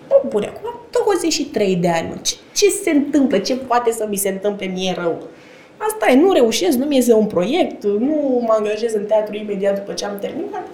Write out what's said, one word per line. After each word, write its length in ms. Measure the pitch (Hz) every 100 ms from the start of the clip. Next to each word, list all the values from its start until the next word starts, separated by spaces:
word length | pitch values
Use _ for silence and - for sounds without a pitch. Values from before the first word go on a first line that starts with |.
| -
Bă, 80 | 554 254
bune, 180 | 208 -
acum 220 | - 440
am 100 | - -
douăzeci 400 | 494 427 359 330
și 120 | 302
trei 300 | 277 - 196
de 140 | 180 175
ani, 180 | 165 175
mă. 60 | 180
Ce, 140 | - - -
ce 160 | - 403
se 200 | - 349
întâmplă? 480 | 294 277 302 254 190
Ce 180 | -
poate 360 | 254 - 240 233
să 140 | 226 214
mi 60 |
se 140 | 196 196
întâmple 360 | 190 208 196
mie 280 | 190 185 190 175
rău? 200 | 254 - - - - - - -
Asta 340 | 427 427 -
e, 40 |
nu 160 | 254 381
reușesc, 460 | 330 233 - 359 247
nu 80 |
mi 100 | 294
iese 180 | 269 240
un 120 | 220
proiect, 580 | 214 175 185 339 254 -
nu 580 | 202 208 269 311 269 240
mă 80 | 226 220
angajez 360 | 208 214 226
în 120 | 214
teatru 300 | 202 214 208
imediat 400 | 208 208 190 196 196
după 140 | 185
ce 120 | -
am 120 | 202 202
terminat. 440 | - 262 403 403 359